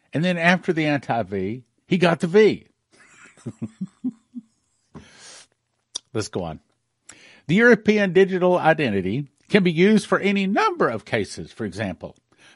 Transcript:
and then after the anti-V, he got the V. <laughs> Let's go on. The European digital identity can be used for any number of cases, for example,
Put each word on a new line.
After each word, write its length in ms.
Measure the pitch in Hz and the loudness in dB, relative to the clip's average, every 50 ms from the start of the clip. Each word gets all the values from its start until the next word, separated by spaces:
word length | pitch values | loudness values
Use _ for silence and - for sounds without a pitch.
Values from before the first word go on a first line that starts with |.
| _ _ - | _ _ -6
and 120 | 135 170 | -4 -2
then 140 | 185 180 170 | -2 -2 0
after 340 | 165 175 185 180 - - 170 | 2 2 2 2 0 -2 -2
the 140 | 160 160 | 0 0
anti-V, 760 | 151 147 139 - - 127 117 107 90 104 98 92 98 113 131 - _ _ _ _ | 0 -2 -2 -2 -4 -4 -4 -4 -4 -6 -6 -4 -6 -6 -8 -12 _ _ _ _
he 120 | _ 180 185 | _ -2 0
got 220 | 170 170 165 - | 2 0 0 0
the 60 | - | -4
V. 420 | 170 170 208 220 196 117 85 - _ _ _ _ _ _ _ - _ _ _ - - _ _ _ | 0 2 4 4 4 2 -2 -8 _ _ _ _ _ _ _ -20 _ _ _ -20 -20 _ _ _
<laughs> 1600 | - - _ 117 110 - _ 196 - _ _ - 254 - _ _ _ _ 247 - _ _ _ _ _ _ _ _ _ _ - - - _ - - - - - - _ _ _ _ _ _ _ _ _ _ - - _ - | -16 -12 _ -14 -14 -12 _ -14 -14 _ _ -12 -12 -12 _ _ _ _ -20 -20 _ _ _ _ _ _ _ _ _ _ -20 -20 -20 _ -20 -20 -20 -20 -20 -20 _ _ _ _ _ _ _ _ _ _ -16 -16 _ -8
Let's 140 | 113 101 - | -8 -8 -6
go 160 | - 107 90 | -8 -8 -8
on. 160 | 82 78 82 _ _ _ _ _ _ _ _ _ _ - _ _ - - _ _ - | -8 -10 -12 _ _ _ _ _ _ _ _ _ _ -20 _ _ -20 -20 _ _ -2
The 60 | 156 | 0
European 560 | 208 233 240 233 226 - 208 214 208 202 190 165 | 4 6 6 4 4 4 0 0 2 0 2 2
digital 440 | 180 196 185 190 180 175 180 180 | 2 2 2 2 0 0 2 2
identity 720 | 170 131 156 160 151 151 120 101 98 87 92 104 135 147 - _ _ _ _ | 2 2 2 2 2 0 -2 -2 -2 -2 -2 -4 -4 -6 -10 _ _ _ _
can 160 | - 208 185 | 0 2 2
be 80 | 180 165 | 2 2
used 340 | 156 180 208 220 202 - | 4 4 4 4 4 2
for 140 | - 190 156 | 0 -2 0
any 260 | 165 196 202 196 196 | 0 0 -2 0 -2
number 420 | 190 202 320 427 440 349 320 196 143 | -2 0 0 0 -2 0 -2 -2 -2
of 160 | 117 107 - | -2 -6 -6
cases, 480 | - - 113 95 - - - 82 73 - | -6 -4 -4 -4 -6 -8 -14 -16 -16 -12
for 120 | - 117 | -10 -10
example, 520 | 104 82 98 110 95 87 - - 80 - _ _ _ _ _ _ - _ | -10 -8 -8 -8 -8 -8 -10 -14 -18 -18 _ _ _ _ _ _ -20 _